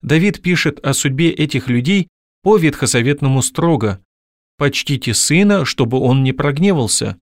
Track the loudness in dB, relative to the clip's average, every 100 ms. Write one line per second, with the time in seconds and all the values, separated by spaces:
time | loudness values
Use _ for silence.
0 | 0 0 2 -2 -2 0 0 -4 -4 -2
1 | -2 0 0 0 -2 -4 -2 -2 0 0
2 | -2 _ _ _ 2 4 2 0 -2 0
3 | 0 0 0 0 -2 -2 0 2 0 -4
4 | _ _ _ _ _ _ -4 -2 -4 -4
5 | -2 -2 0 2 4 2 0 -2 -2 0
6 | 2 2 2 0 -2 0 0 2 0 -2
7 | -4 -8